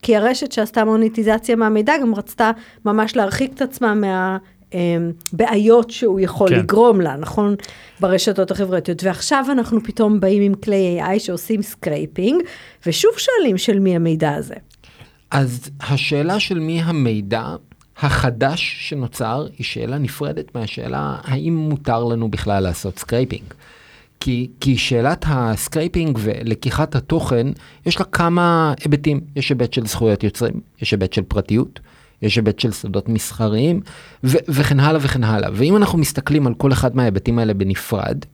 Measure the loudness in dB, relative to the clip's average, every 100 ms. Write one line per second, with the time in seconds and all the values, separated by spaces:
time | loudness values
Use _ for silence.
0 | 2 2 2 0 -4 -2 -2 0 2 2
1 | 2 0 0 0 0 0 2 2 2 2
2 | 0 -2 -6 0 0 0 -8 -6 0 0
3 | 2 0 0 0 -4 -2 -6 -2 0 0
4 | 0 0 -2 -4 -8 _ _ -2 0 0
5 | -2 -6 -10 0 2 4 6 6 4 -2
6 | 0 2 0 2 4 4 4 4 6 6
7 | 2 -4 -4 0 0 0 -6 -20 -20 -4
8 | 2 2 2 0 0 0 0 -2 -2 -2
9 | -2 -4 0 0 2 0 0 -2 -2 0
10 | 2 4 4 4 2 0 0 2 2 0
11 | 0 -2 -2 -8 -2 -4 -4 -6 -4 -4
12 | -4 -2 0 0 -2 -10 -20 -8 -4 2
13 | 2 2 0 2 2 2 0 2 2 2
14 | 2 2 0 -2 -8 -12 -20 _ -20 -20
15 | -20 _ _ 0 0 -2 -10 -12 -2 -2
16 | 0 0 0 -2 -2 -2 -2 -2 0 0
17 | 0 0 -2 -4 -4 -10 _ -20 _ -4
18 | 0 2 0 0 -2 0 -6 -6 -8 -6
19 | -6 -4 -4 -4 -6 -8 -10 -6 -4 -2
20 | -4 -4 -6 -6 -8 -8 -8 -8 -6 -4
21 | -4 -6 -4 -2 0 -2 -2 -2 -2 0
22 | 0 0 -2 -4 -2 0 0 -2 -6 -8
23 | -4 -2 -2 -4 -12 -20 -20 -20 -20 -20
24 | _ _ -4 -2 -4 -4 0 0 0 2
25 | 2 0 -2 0 0 -2 -4 -4 -2 -2
26 | -2 -2 -2 -4 -4 -4 -2 -2 0 -2
27 | -2 -2 0 0 0 -4 -12 -8 -4 -2
28 | -2 0 2 4 4 4 2 0 0 0
29 | 2 -2 -4 -6 -2 0 0 -2 -4 0
30 | 2 2 0 0 -4 -4 -10 _ -2 0
31 | 0 -2 -2 -2 0 0 0 -6 -20 -20
32 | _ _ 0 2 2 2 -2 -2 -4 -4
33 | -2 -2 -4 -2 0 2 2 0 -4 -18
34 | -20 -4 0 2 2 0 2 4 4 2
35 | 0 0 0 0 0 0 2 4 4 2
36 | 0 -2 0 0 2 2 2 2 2 2
37 | 0 0 0 0 0 0 0 -2 -2 -4
38 | -2 -6 -8